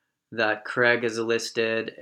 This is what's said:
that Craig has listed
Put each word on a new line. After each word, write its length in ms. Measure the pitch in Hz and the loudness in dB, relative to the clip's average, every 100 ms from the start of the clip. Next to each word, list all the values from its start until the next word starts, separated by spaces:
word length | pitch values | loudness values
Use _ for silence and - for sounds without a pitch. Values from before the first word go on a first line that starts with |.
| _ _ _ | _ _ _
that 340 | 110 110 104 - | -2 0 0 -4
Craig 380 | - 120 117 | 2 4 4
has 160 | 117 110 | 0 -2
listed 760 | 113 113 - - 113 113 110 - | 0 -2 -2 -2 0 0 -4 -8